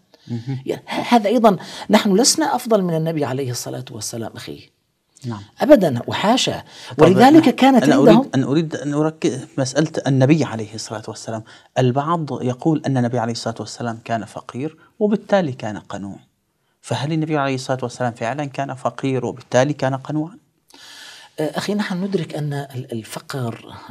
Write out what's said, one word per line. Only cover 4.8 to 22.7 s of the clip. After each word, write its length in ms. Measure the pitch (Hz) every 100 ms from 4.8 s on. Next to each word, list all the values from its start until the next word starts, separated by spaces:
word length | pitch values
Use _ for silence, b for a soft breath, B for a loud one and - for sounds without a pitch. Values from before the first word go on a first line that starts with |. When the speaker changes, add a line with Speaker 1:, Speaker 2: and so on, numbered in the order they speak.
| _ _ _ _ 123
Speaker 1:
نعم. 140 | 113 104 -
Speaker 2:
أبدا 420 | 214 294 170 117 -
وحاشا. 560 | 104 196 233 - 87 - B B B
Speaker 1:
طب، 60 |
Speaker 2:
ولذلك 380 | 160 190 254 311
Speaker 1:
أنا، 80 | 262
Speaker 2:
كانت 320 | - 262 254
Speaker 1:
أنا 120 | 143
Speaker 2:
عندهم 240 | - 247 220
Speaker 1:
أريد، 160 | 277
أن 100 | 135
أريد 320 | 127 151 156 123
أن 180 | 143
أركز 520 | 143 156 156 160 127 - -
مسألة 340 | 131 147 156 - 160
النبي 380 | 131 131 160
عليه 300 | 131 113 104
الصلاة 280 | 110 - 107 110
والسلام. 340 | 110 - 113 - b b -
البعض 640 | 127 131 147 170 139 120
يقول 400 | 123 120 165 151 139
أن 100 | 131
النبي 220 | 120 123
عليه 140 | 113
الصلاة 240 | 117 117 113
والسلام 380 | 110 - 120 113
كان 200 | 117 113
فقير 520 | 92 - - 120 151 - b b
وبالتالي 540 | 208 214 - 196 156
كان 260 | 127 110 95
قنوع، 380 | - 98 98 - _ _ _ _ _ _
فهل 320 | - 120 143
النبي 240 | 165 156 156
عليه 180 | 139
الصلاة 240 | 131 131 131
والسلام 300 | 123 - 123
فعلا 320 | 113 113 139
كان 300 | 143 135 139
فقير 520 | 131 123 - 139 127 117
وبالتالي 460 | 123 - 123 143
كان 220 | 147 131
قنوعا؟ 440 | 135 131 151 160 240 _ _ _ B B B B B B -
Speaker 2:
أخي، 340 | 151 165 -
نحن 300 | 208 202 180
ندرك 300 | 196 190 156
أن 180 | 156 147
ال-، 400 | 143 143